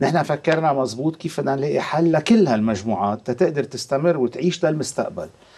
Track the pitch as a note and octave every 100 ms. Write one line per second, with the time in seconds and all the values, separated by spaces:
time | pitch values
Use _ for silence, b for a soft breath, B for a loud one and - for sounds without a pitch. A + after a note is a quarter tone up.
0 | C#3 D#3+ D3 D3 - D#3 D#3+ C#3 C3 A2+
1 | D3+ D#3+ E3 D3+ C#3 C3+ C#3+ C#3 - D3+
2 | E3+ D#3 D3+ A3+ F3 A2+ A2 G#2 G#2+ F#2+
3 | G2+ G#2 - B2 F3 D3 C3 B2 - C#3
4 | E3 D#3 A#2+ B2+ E3+ E3+ D#3+ D3+ B2+ -
5 | A#2 - D#2 - B